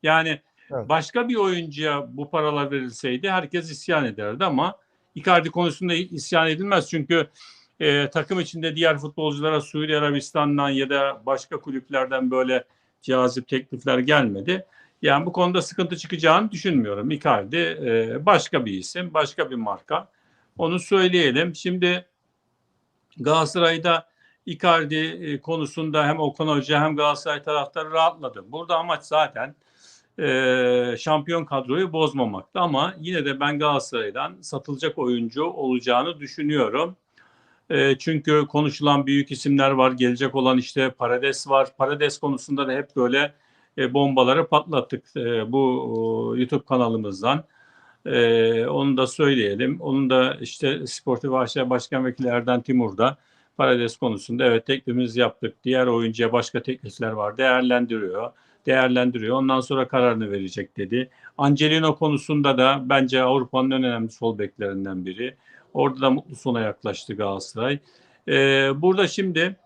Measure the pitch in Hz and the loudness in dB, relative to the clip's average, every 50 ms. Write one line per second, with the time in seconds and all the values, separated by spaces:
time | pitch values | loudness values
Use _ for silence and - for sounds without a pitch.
0 | - 156 156 160 160 160 156 139 _ _ _ _ _ _ 139 131 110 110 156 160 | 4 4 4 4 4 2 -4 -6 _ _ _ _ _ _ -8 -8 -2 0 0 0
1 | 156 - - 240 240 240 247 220 202 190 180 175 170 160 143 147 156 151 147 143 | 0 -2 -2 -2 -2 0 0 0 0 0 0 -2 -4 -8 -8 -6 -4 -2 -2 -2
2 | 139 123 123 135 147 147 - 160 151 151 147 147 143 139 143 139 131 123 120 - | -4 -8 -10 -12 -10 -4 -2 -2 0 0 0 -2 -2 -2 -4 -6 -6 -8 -12 -8
3 | - 135 123 127 160 196 190 185 165 147 - 175 160 165 151 - - - 175 156 | -6 -4 -4 -2 -2 -2 -2 -2 -4 -2 -6 -6 -6 -6 -12 -14 -4 0 0 0
4 | 143 117 104 104 104 104 110 135 190 185 147 131 151 185 202 - _ _ _ _ | 0 0 -4 -6 -6 -8 -4 -2 -2 0 0 0 0 0 -2 -8 _ _ _ _
5 | _ _ _ - 147 190 180 175 160 160 151 170 175 170 147 - 185 180 175 170 | _ _ _ -4 2 4 4 6 4 2 -2 0 0 0 -2 -2 -2 -2 -2 -2
6 | 185 180 - 147 - - - 165 160 160 156 151 190 202 226 240 240 - - 165 | -2 -4 -8 -10 -6 0 2 2 2 2 0 -2 -2 0 2 0 0 0 -4 -6
7 | 143 - 170 165 147 - _ _ - - - _ _ _ _ _ 160 151 143 143 | -2 0 2 0 0 0 _ _ -20 -20 -20 _ _ _ _ _ 2 2 4 4
8 | 143 139 - 160 156 147 196 180 165 - - 165 160 165 156 151 165 165 156 143 | 2 0 -2 -4 -2 -2 -2 -4 -4 -4 -8 -6 -6 -6 -2 2 2 2 2 2
9 | 143 151 147 - 156 156 147 143 147 156 156 151 143 - - 151 151 156 156 147 | -4 -10 -8 -4 -4 -4 -2 -2 -2 0 0 0 -2 -4 -6 -6 -2 0 0 0
10 | 147 147 143 143 143 - - 160 147 143 147 143 143 139 139 135 135 135 139 139 | 0 0 0 -2 -4 -2 -2 0 0 2 2 0 0 0 0 -2 -2 0 0 0
11 | 139 139 - 113 110 123 135 131 - _ 165 147 - 151 135 131 127 _ 143 135 | 0 0 -2 -6 -4 -4 -4 -4 -4 _ -12 -12 -10 -8 -10 -10 -10 _ -2 -2
12 | 131 127 135 131 131 127 127 131 131 127 127 123 - _ _ _ _ _ _ _ | -2 0 -2 -2 -2 0 0 0 0 2 0 -2 -2 _ _ _ _ _ _ _
13 | _ - 131 127 127 123 120 127 123 _ - 131 131 _ - 120 - 135 131 127 | _ -2 0 2 2 2 0 -2 -6 _ -4 -4 -4 _ -14 -8 -2 0 0 2
14 | 127 135 151 147 131 113 98 95 98 - 180 190 190 _ _ _ - _ _ _ | 2 4 4 4 4 2 0 -4 -2 -2 -2 -4 -4 _ _ _ -20 _ _ _
15 | - 147 139 143 165 180 175 185 180 180 180 185 165 - - - 185 170 175 160 | 2 2 2 4 2 -2 0 0 0 2 2 0 -2 -2 -4 -4 -4 -4 -4 -8
16 | - 160 185 165 156 160 160 180 214 214 - 170 - 202 170 135 113 104 101 101 | -8 -10 -8 2 6 6 6 6 4 0 -4 -4 -2 0 2 2 2 0 -2 -4
17 | 104 135 156 143 - 156 127 104 98 101 135 170 170 165 160 156 143 123 113 113 | -2 -4 -4 -2 2 2 2 2 0 -2 -2 -2 -2 -2 -4 -6 -4 0 0 0
18 | 113 113 120 135 147 190 202 160 - - - 151 120 110 98 95 92 - - 175 | 0 0 -4 -2 4 4 4 4 4 0 -2 -2 -2 -2 -4 -6 -8 -8 -8 -8
19 | 180 180 156 156 151 147 - - 160 131 131 120 113 107 101 - _ - 147 165 | -8 -4 0 0 0 0 -2 -4 -4 -4 -4 -6 -4 -6 -6 -8 _ -6 -6 -6
20 | 196 _ _ _ _ _ _ _ _ _ _ - 165 165 170 180 175 - 202 196 | -6 _ _ _ _ _ _ _ _ _ _ -4 -2 -2 -2 -4 -2 2 2 4
21 | 185 180 180 180 170 139 120 139 165 175 160 - - 180 180 185 175 175 175 180 | 4 4 4 4 2 4 2 2 0 0 -4 -6 -6 -6 -2 0 0 0 0 0
22 | 180 _ _ _ _ _ _ _ _ _ _ _ _ _ _ _ _ _ _ _ | -6 _ _ _ _ _ _ _ _ _ _ _ _ _ _ _ _ _ _ _
23 | _ _ _ - 123 135 156 160 160 151 - 180 175 165 165 165 160 175 165 160 | _ _ _ -6 0 2 2 2 2 0 0 2 2 2 2 2 2 2 0 0
24 | - _ _ _ _ _ _ _ _ - 165 147 - 180 165 165 160 147 151 156 | 0 _ _ _ _ _ _ _ _ -12 -10 0 4 4 4 4 4 0 -2 -2
25 | 156 160 165 175 180 156 147 - _ - 165 165 151 143 - - 160 156 147 151 | -2 -2 -6 -8 -8 -8 -8 -8 _ -6 -4 -4 -4 -6 -6 -6 -6 -2 0 2
26 | 147 143 156 160 156 147 143 _ 160 156 151 143 135 135 151 143 151 156 156 143 | 2 2 2 0 -2 -4 -2 _ -2 0 0 0 0 0 0 2 2 2 0 2
27 | 147 147 147 143 - 165 147 143 143 165 151 147 139 139 _ 170 160 156 156 160 | 2 0 0 0 -4 -6 -6 -6 -4 -4 -2 -2 -4 -4 _ -10 -8 -4 0 2
28 | 160 170 170 165 147 127 - 104 92 101 127 156 175 165 175 160 170 175 165 143 | 2 2 2 -2 -12 -12 -12 -12 -18 -14 -14 -14 -6 -2 -2 -2 -2 -2 -6 -6
29 | - - 151 151 156 143 - 117 127 135 143 _ _ _ _ _ _ - - _ | -6 -2 0 0 0 0 -2 -8 -10 -10 -10 _ _ _ _ _ _ -20 -20 _
30 | _ _ _ - 165 143 131 131 131 127 127 127 127 123 123 123 123 123 120 113 | _ _ _ -6 -2 0 0 2 2 2 2 4 4 4 2 2 2 0 -4 -6
31 | - 165 156 151 147 156 170 170 156 - 147 135 127 123 131 165 190 180 156 160 | 0 0 0 0 0 -2 -4 -4 -4 -2 -4 -6 -2 -2 -2 -2 -2 -2 0 0
32 | 156 147 143 139 127 110 101 95 95 _ _ 196 180 175 143 131 147 180 190 175 | 0 0 2 0 -2 -2 -2 -8 -12 _ _ -2 -2 0 0 0 0 -2 -4 -8
33 | 156 170 185 170 143 143 139 135 143 143 151 143 151 151 147 139 135 - - 120 | -10 -6 -4 -4 -2 -2 -2 -2 -2 -2 0 0 0 0 0 0 -2 -4 -6 -6
34 | 110 104 98 123 139 160 185 190 170 - - - - - 143 131 156 156 - - | -6 -6 -6 -6 -8 -8 -10 -14 -16 -12 -12 -10 -8 -10 -10 -4 -4 -6 -4 -2
35 | 135 123 123 120 117 113 113 135 156 175 170 165 143 131 127 123 120 123 120 123 | -2 -2 0 -2 -2 -4 -4 -4 -4 -4 -4 -4 -4 -2 -2 -2 0 2 2 2
36 | 135 170 175 151 147 131 - - 151 147 151 147 123 107 107 135 160 175 185 _ | 2 -2 -6 -10 -12 -16 -10 -6 -4 0 2 2 0 0 0 -2 -2 -4 -6 _
37 | _ _ _ _ _ _ _ _ _ _ _ _ _ _ 160 143 135 139 139 139 | _ _ _ _ _ _ _ _ _ _ _ _ _ _ 0 2 4 2 2 0
38 | - 160 160 156 147 - 151 151 143 143 - 147 151 147 143 - 151 147 143 139 | 0 -4 -4 -2 0 2 2 2 2 2 0 0 0 0 -2 0 2 2 2 2
39 | 135 135 139 143 139 139 139 127 - 147 143 139 135 139 135 131 131 131 127 127 | 2 0 0 0 0 -2 -6 -6 -2 0 2 4 4 4 4 4 4 2 4 2
40 | 127 123 123 120 139 131 131 135 127 127 131 127 123 - - 139 131 131 127 _ | 0 0 0 0 -2 -2 -2 0 2 4 2 2 0 -2 -2 0 0 0 -2 _
41 | 127 120 123 123 127 139 131 - - 139 135 135 135 135 _ _ 135 135 147 143 | -2 -2 -2 0 0 -2 -4 -4 -2 2 2 2 2 2 _ _ -2 -2 0 0
42 | 147 143 143 - - 147 139 123 - - 143 139 139 131 127 139 139 - _ 135 | 0 -2 -2 -2 -4 -4 -4 -4 -4 -6 -4 -2 -2 -2 -2 -4 -6 -6 _ 0
43 | 123 120 127 139 143 147 _ _ _ _ _ _ _ _ _ - 135 127 123 139 | 0 2 2 2 0 -2 _ _ _ _ _ _ _ _ _ -4 -4 0 2 2
44 | 143 139 135 131 123 123 135 156 165 123 - 147 - 175 156 135 117 - - 147 | 2 2 4 4 4 4 4 2 2 4 2 2 2 2 -2 -2 -2 -2 -8 -10
45 | _ _ _ 143 123 117 120 113 110 110 120 135 135 131 127 131 131 120 117 113 | _ _ _ -6 -4 -2 -2 -2 -2 0 0 2 2 2 2 0 -4 -4 -4 -4
46 | 113 113 113 113 117 117 117 123 127 123 - 139 - _ 135 127 123 117 113 110 | -2 -2 -2 -2 -2 -4 -2 -2 -2 0 -2 -4 -2 _ 0 2 2 2 0 -2
47 | 107 104 95 95 101 120 139 156 160 _ _ _ _ _ _ _ _ _ _ _ | -4 -6 -8 -4 0 0 0 0 -2 _ _ _ _ _ _ _ _ _ _ _
48 | _ - 135 123 120 117 117 113 113 113 117 113 113 127 147 143 139 139 135 127 | _ -2 2 2 4 4 4 4 4 4 2 2 0 0 0 0 0 2 2 2
49 | 131 127 - - 156 143 139 127 110 101 101 104 131 131 147 175 - 151 135 135 | 0 0 2 2 2 4 4 4 2 0 0 0 -2 -2 -2 -4 -4 -2 0 0
50 | 139 127 131 131 127 131 139 - 123 117 - - - 135 139 165 147 123 - - | 2 4 4 4 4 4 0 -4 -10 -14 -10 -4 -2 -2 -2 -2 -6 -10 -12 -8
51 | _ - 127 120 - 139 131 131 127 120 - 147 131 123 127 123 113 - - 131 | _ -2 -2 -2 -2 -2 0 0 0 0 -2 -2 0 0 0 -2 -2 -2 -4 -2
52 | 131 127 123 - 127 123 120 120 117 120 123 123 120 - 131 127 120 107 95 92 | -2 -2 -2 -2 -2 0 0 0 0 0 0 0 0 0 2 2 2 0 0 2
53 | 110 127 143 _ _ _ _ _ _ _ _ - 135 131 127 123 120 113 113 - | 0 0 0 _ _ _ _ _ _ _ _ 0 2 4 4 2 2 -2 -4 -4
54 | - 123 110 98 - - 117 120 131 123 117 113 113 - 135 135 _ - 120 123 | -4 -4 -4 -4 -6 -8 -4 2 2 4 4 2 2 0 -4 -4 _ -4 -2 0
55 | 127 120 113 123 123 113 - _ - 113 110 _ _ 131 127 127 127 127 120 117 | -2 -2 0 0 0 0 0 _ -8 -8 -8 _ _ 0 2 2 2 2 2 2
56 | 117 113 113 113 117 110 117 120 113 - _ 131 117 - 131 127 - 101 - - | 0 -2 0 0 0 2 2 0 -2 0 _ -6 -4 -4 -8 -8 -8 -16 -8 -6
57 | 117 113 110 107 104 104 104 117 131 131 127 127 127 127 123 123 120 117 117 110 | -6 -4 -4 -4 -4 -4 -2 2 2 4 4 4 4 4 2 2 2 0 -2 -4
58 | 104 92 90 101 113 123 _ _ _ _ _ _ _ - 131 131 127 127 127 127 | -4 -4 -6 -6 -8 -8 _ _ _ _ _ _ _ 0 2 4 4 4 4 2
59 | 123 127 123 120 110 110 123 135 135 131 131 131 123 - 143 135 127 123 - 131 | 2 2 0 -2 -2 0 0 0 2 2 0 0 0 -2 -2 -2 -2 0 2 2
60 | 123 123 117 110 110 104 101 98 95 92 - - 98 - _ - 101 92 110 123 | 2 4 2 0 -2 -4 -4 -6 -6 -6 -8 -8 -10 -10 _ -10 -8 -4 -2 -4
61 | 127 127 _ _ _ - _ - 143 143 147 139 151 151 156 165 160 156 151 - | -4 -4 _ _ _ -20 _ 0 2 4 4 4 4 2 4 4 4 2 2 2
62 | 165 156 147 139 - - 156 147 143 139 135 123 127 131 139 139 131 127 139 135 | 0 0 0 -2 -2 -2 0 2 2 2 4 6 4 4 4 2 0 2 4 4
63 | 131 127 131 131 131 127 131 139 123 123 - 131 127 131 131 131 131 127 120 117 | 4 4 2 2 2 4 2 2 0 0 -2 0 0 0 0 0 0 -2 -2 -2
64 | 113 113 - - 120 113 110 101 104 98 _ - 107 98 98 98 98 98 95 92 | -4 -6 -8 -4 -4 -4 -2 -2 -6 -8 _ -8 -8 -6 -6 -6 -6 -6 -8 -8
65 | 90 92 92 101 120 127 135 _ _ _ _ - _ _ _ 139 139 139 131 131 | -8 -8 -8 -8 -8 -10 -10 _ _ _ _ -20 _ _ _ 0 0 0 0 2
66 | 135 135 131 143 - - 143 117 - 139 120 117 110 107 104 _ _ 110 98 - | 2 2 2 2 -2 -8 -20 -8 -4 -2 -2 -2 -2 -4 -6 _ _ -8 -8 -8
67 | - - 110 101 107 98 98 95 - - - 113 117 131 143 143 _ _ _ _ | -10 -12 -8 -4 -4 -4 -4 -6 -8 -12 -8 -6 -4 -4 -4 -4 _ _ _ _
68 | _ _ _ _ _ - 139 139 135 139 135 135 135 135 135 143 156 185 185 190 | _ _ _ _ _ 0 2 4 4 4 4 4 2 2 0 2 2 2 2 4
69 | 196 175 - - 196 190 175 160 165 185 196 _ _ | 2 0 0 -2 -4 -2 0 0 -2 -2 -2 _ _